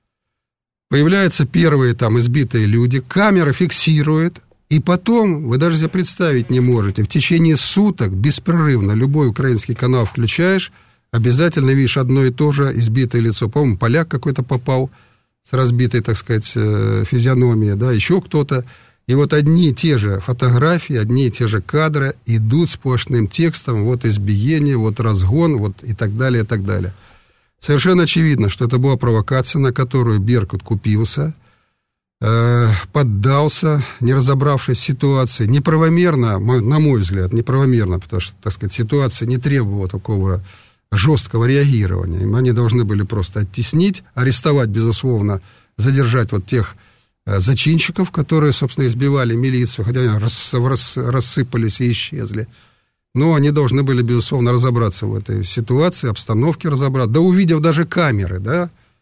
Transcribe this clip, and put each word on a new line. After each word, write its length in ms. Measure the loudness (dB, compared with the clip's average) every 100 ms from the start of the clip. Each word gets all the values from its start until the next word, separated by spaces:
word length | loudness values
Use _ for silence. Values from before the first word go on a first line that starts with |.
| _ _ _ _ _ _ _ _ -4
Появляются 560 | 2 2 2 2 0
первые 500 | 0 2 2 2 2
там 240 | 0 0 2
избитые 480 | 2 0 0 0 2
люди, 340 | 2 2 0
камера 520 | -2 0 4 4 2
фиксирует, 880 | 0 -2 0 0 2 2 0 0 -4 _ _ -2
и 100 | 0
потом, 680 | 2 -2 2 2 2 0 -2
вы 100 | 0
даже 180 | 0 0
себе 120 | -2
представить 640 | -2 -4 -2 0 0 0
не 100 | 0
можете, 420 | 2 2 0 -2
в 60 | -2
течение 480 | 0 2 2 4 2
суток 560 | 0 2 2 0 -4
беспрерывно 800 | 0 0 -2 0 0 2 2 2
любой 360 | 2 2 2 0
украинский 460 | 0 -2 -2 -4
канал 300 | -4 0 0
включаешь, 680 | 0 -2 -2 0 0 0 -4 _ _ _ -6
обязательно 580 | -2 2 2 2 2 2
видишь 260 | 2 2 0
одно 280 | 0 2
и 60 | 2
то 220 | 2 0
же 200 | 2 0 0
избитое 440 | 0 0 0 0
лицо. 280 | 0 0 -2
По-моему, 280 | 0 0 0
поляк 320 | 0 0 0
какой-то 360 | -4 -4 -4
попал 460 | -2 -4 -2 -2 -2 -8 _ _ _ _
с 100 | -6
разбитой, 500 | -2 0 2 2 0
так 140 | -2 -4
сказать, 360 | -2 -4 -2
э, 500 | -2 0 0 0 -2
физиономией, 680 | 0 0 2 2 2 2 0
да, 160 | 0 0
ещё 300 | 0 0 -2
кто-то. 440 | 0 -2 -2 -4 -6 -18 _ _ -2
И 60 |
вот 180 | 0 2
одни 380 | 2 4 4 2
и 40 |
те 240 | 2 0 2
же 220 | 0 -2
фотографии, 760 | -4 -2 2 2 2 0 -2
одни 320 | -4 0 0 0
и 40 |
те 160 | 0 -2
же 120 | -2
кадры 540 | -2 -2 0 0 -4 -6 -4
идут 440 | -2 2 2 0
сплошным 560 | -2 -4 -4 -2 -2 -2
текстом, 580 | 0 -2 -2 -4 -2
вот 200 | -2 -2
избиение, 720 | -2 -2 -2 -2 0 0 0 0
вот 240 | -2 -2
разгон, 560 | -2 0 0 2 0 0
вот 260 | -4 -6
и 120 | -10
так 220 | -4 -4 -2
далее, 280 | -2 0
и 20 | -2
так 180 | -4
далее. 280 | -4 -4 -6 -10 _ -20 _ _ _ _
Совершенно 460 | -2 0 2 2
очевидно, 440 | 2 2 2 2 0
что 180 | -2 -2
это 120 | 0
была 180 | 0 0
провокация, 640 | 0 0 0 -2 -2 0
на 140 | 0
которую 480 | 0 -2 0 0 0
«Беркут» 420 | 0 0 0 -6
купился, 720 | -6 -4 0 0 0 -4 -6 -8 _ _ _ _ _ _ _ -6
э, 480 | 0 2 2 4 2 0 -2
поддался, 880 | 0 0 2 2 2 0 0 0 0 -4 -2
не 160 | 0
разобравшись 640 | 2 2 2 2 0 -2 -4
в 60 |
ситуации. 600 | -2 -2 0 2 0 -2 0
Неправомерно, 920 | 2 2 2 2 4 2 2 0 0
мо-, 220 | 0 2
на 180 | 2 2
мой 220 | 4 2
взгляд, 320 | 0 0 0
неправомерно, 680 | -2 0 0 2 2 0 -2
потому 220 | -4 -8
что, 140 | -8 -10
так 120 | -10
сказать, 200 | -6 -8
ситуация 540 | -4 -2 0 -2 -2 -4
не 120 | -2
требовала 500 | 0 0 0 -4 -6
такого 520 | -8 -4 -2 0 -2 -6 -20 -20 _ -4
жёсткого 520 | 0 2 2 0 -2
реагирования. 760 | 2 2 4 2 0 -2 -4 -2
Им 140 | 0
они 180 | 2 2
должны 320 | 2 2 2
были 180 | 0 0
просто 380 | -2 -4 -4 -4
оттеснить, 600 | -6 -4 -2 2 0 -2 -10
арестовать, 560 | -2 -2 0 0 0 0
безусловно, 720 | 0 0 0 -2 0 0 -2 -8 _ _ -2
задержать 560 | 0 2 2 0 0
вот 140 | -4 -2
тех, 280 | -2 -4 -8 _ _ _ _ -4
э, 120 | -2
зачинщиков, 720 | 0 0 2 2 0 -2 -4
которые, 420 | -2 0 2 2
собственно, 340 | 0 -4 -2 -2
избивали 500 | 0 0 0 0 0
милицию, 480 | -2 -2 -4 -4
хотя 160 | -4 0
они 180 | 0 0
рас-, 360 | -2 -4 -4
рас-, 420 | -2 0 -2 -4 -4
рассыпались 840 | -2 -2 -2 -4 -2 -2 -2 -2
и 100 | -2
исчезли. 580 | -2 -6 -8 -8 -8 -10 -14 _ _ _ _ _
Но 200 | 0 2
они 160 | 2 2
должны 320 | 2 0 0
были, 200 | 0 0
безусловно, 500 | 2 0 0 0 0
разобраться 540 | 2 2 0 -2 -2 -6
в 80 |
этой 300 | -6 -6 -6
ситуации, 680 | -6 -6 -2 0 0 -2 -6
обстановке 580 | -6 -4 0 0 -2 -4
разобраться. 440 | -2 -2 -2 0
Да 80 | 2
увидев 400 | 4 4 2 2
даже 240 | 2 0
камеры, 560 | 0 0 0 0 -2 -6
да, 300 | -4 -4 -4 _ _ _